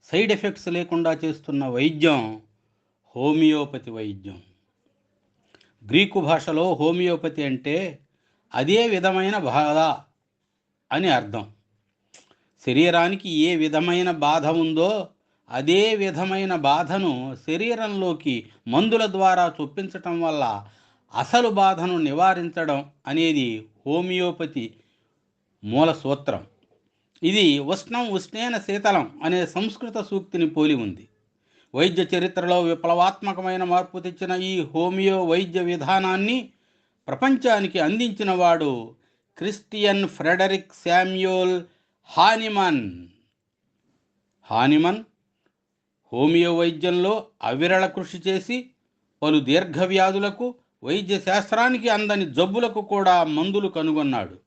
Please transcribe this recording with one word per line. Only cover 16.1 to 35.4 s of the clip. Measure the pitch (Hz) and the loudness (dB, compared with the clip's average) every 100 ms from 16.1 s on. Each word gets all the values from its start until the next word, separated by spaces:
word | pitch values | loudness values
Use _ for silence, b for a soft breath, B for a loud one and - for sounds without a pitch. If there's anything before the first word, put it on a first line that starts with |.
| 156 190 190 196 175 | -2 -4 -2 -2 0
బాధను | 139 151 160 190 180 127 131 131 - | 2 2 0 -2 -2 -2 -8 -10 -6
శరీరంలోకి | 165 226 226 220 196 185 160 147 120 104 b - | -4 -2 -4 -4 -4 -4 -2 -4 -4 -8 b -2
మందుల | 135 220 226 220 | 2 2 2 0
ద్వారా | 190 190 180 175 160 | 2 4 4 2 -2
చొప్పించటం | 143 - 190 185 180 170 | -10 -8 -10 -10 -6 -4
వల్ల | 165 151 123 101 101 b b b _ | -2 0 -2 -4 -10 b b b _
అసలు | 113 131 240 240 | -6 0 2 2
బాధను | 202 190 180 180 175 | 4 2 2 -2 0
నివారించడం | 151 147 185 180 170 170 160 139 143 _ - | -2 2 2 2 -4 -4 -2 -2 -6 _ -6
అనేది | 151 165 147 123 110 110 _ 135 | 0 2 2 -2 -4 -12 _ -4
హోమియోపతి | 160 185 180 180 170 160 139 113 _ _ _ _ _ _ _ _ _ | -2 -2 -2 -2 -4 -8 -8 -10 _ _ _ _ _ _ _ _ _
మూల | 104 123 160 | -4 2 2
సూత్రం. | 151 135 139 - - - _ _ _ _ _ _ _ | 0 -4 -4 -4 -6 -10 _ _ _ _ _ _ _
ఇది | 170 208 175 143 | 0 4 4 2
ఉష్ణం | 139 190 - 233 240 | -2 -6 -4 -6 -4
ఉష్ణేన | 190 190 220 240 226 | -4 -6 -8 -6 -6
శీతలం | 196 202 208 190 120 - | -4 -2 2 2 -2 -6
అనే | 160 180 165 | -2 0 -2
సంస్కృత | 180 214 208 233 220 | -4 -6 -6 -8 -8
సూక్తిని | 202 196 190 180 160 | -6 -6 -4 -2 0
పోలి | 156 151 | 2 2
ఉంది. | 139 107 87 - _ _ _ _ _ _ 131 | 2 -2 -8 -18 _ _ _ _ _ _ 0
వైద్య | 180 170 170 180 | 0 0 -2 -2
చరిత్రలో | 180 180 175 180 | -2 -4 0 2
విప్లవాత్మకమైన | 170 165 170 175 180 190 202 185 185 185 | 2 0 0 2 2 0 -8 -6 -4 -4
మార్పు | 180 180 180 185 | 0 0 -2 -10
తెచ్చిన | 175 175 185 | -12 -10 -6
ఈ | 185 185 190 | -4 -2 -4
హోమియో | 147 156 175 190 190 190 175 | -4 -2 -2 2 2 2 2
వైద్య | 170 | 0